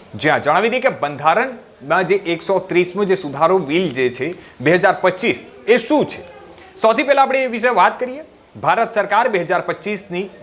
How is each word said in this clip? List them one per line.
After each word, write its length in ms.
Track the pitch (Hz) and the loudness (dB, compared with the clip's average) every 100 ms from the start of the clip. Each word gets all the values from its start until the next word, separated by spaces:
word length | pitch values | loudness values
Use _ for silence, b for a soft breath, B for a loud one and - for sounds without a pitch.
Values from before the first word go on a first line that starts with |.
| B 107 | B -4
જ્યાં 260 | 143 151 | 0 2
જણાવી 280 | - 165 226 | 2 2 2
દઈએ 100 | 247 | 0
કે 100 | 254 | -2
બંધારણમાં 1160 | - 143 143 147 175 262 240 - - 143 170 180 | -2 -4 -2 0 2 0 -6 -18 -14 -2 0 2
જે 80 | 196 | 0
એકસો 440 | 170 170 - 190 | 0 -4 -2 -2
ત્રીસમો 440 | - 175 175 180 | 0 0 0 -2
જે 120 | 202 185 | -2 -2
સુધારો 420 | 147 139 160 190 | -4 0 2 2
બિલ 360 | 143 160 185 | 0 -2 -2
જે 160 | 127 127 | 0 -2
છે 260 | 120 143 180 B B | -2 -8 -8 B B
બે 120 | 127 | 2
હજાર 220 | 180 196 - | 2 2 2
પચીસ 440 | 185 180 233 127 - - - | 0 0 -2 -4 -8 -6 2
એ 100 | 240 | 2
શું 280 | - 302 180 | 2 0 0
છે? 320 | - - - - - B B | -4 -16 -20 -20 -20 B B
સૌથી 260 | 226 220 | 2 2
પહેલા 180 | 277 277 | 2 4
આપણે 220 | 269 262 | 2 2
એ 40 | 262 | -2
વિશે 220 | 226 240 | -2 0
વાત 300 | 220 196 220 | 4 2 2
કરીએ. 240 | 247 269 311 - _ 113 | -6 -8 -16 -20 _ -6
ભારત 320 | 139 185 226 | 0 0 0
સરકાર 360 | 214 185 202 254 | 0 0 2 2
બે 100 | 202 | 0
હજાર 220 | 170 180 | 0 -2
પચીસની 680 | 165 165 202 208 - 175 196 - | -2 -6 -6 -8 -8 -8 -8 -12